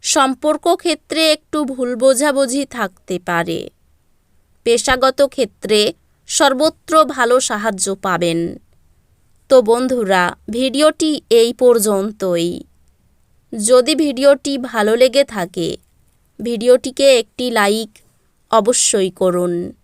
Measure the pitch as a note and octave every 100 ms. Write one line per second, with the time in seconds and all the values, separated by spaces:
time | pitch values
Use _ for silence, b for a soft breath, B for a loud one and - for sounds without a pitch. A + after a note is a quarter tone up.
0 | - D#4+ C4+ B3+ D4+ D4+ F4 F#4 F4 D4+
1 | _ D4+ D#4+ D#4 _ D4+ C#4 B3+ B3 B3
2 | C4 B3 D4 C4+ C4+ C4 C4+ B3 G3+ F#3
3 | _ F3+ F3+ F3 E3+ E3 - _ _ _
4 | _ _ _ _ _ _ - A#3 - B3+
5 | C4 C4 C#4 - A3+ _ - G#3+ G#3 -
6 | _ _ _ - C#4+ C4 D#4 D#4+ - D#4
7 | D4+ C4+ A#3+ B3 B3+ A3 A3 G3 G3 F#3+
8 | G3 F3 F3 E3 E3+ - _ _ _ _
9 | _ _ _ _ _ C4 A3 A#3 B3+ B3+
10 | G3+ F#3+ F3+ - - A3 C4 B3 D4+ D#4
11 | D#4 D4 _ A#3 A#3 A#3+ B3 A#3+ G#3 G3+
12 | G3 G#3+ F#3+ F3 E3+ F3 - _ _ _
13 | _ _ _ _ _ A#3 G#3 B3+ B3+ D4+
14 | D4+ B3+ C#4 C#4 - C#4 B3 A3+ G#3 A3+
15 | C4 C4+ C#4 G#3+ F3 F#3 E3 - _ _
16 | _ _ _ _ G#3+ A#3 A#3 B3 C4 B3+
17 | C#4 B3+ A3+ - B3 A3+ G3+ G#3+ A3 _
18 | _ _ _ _ _ A3+ G#3 B3 - G#3+
19 | F#3+ F3+ F#3 F3+ F3+ F3 F3+ -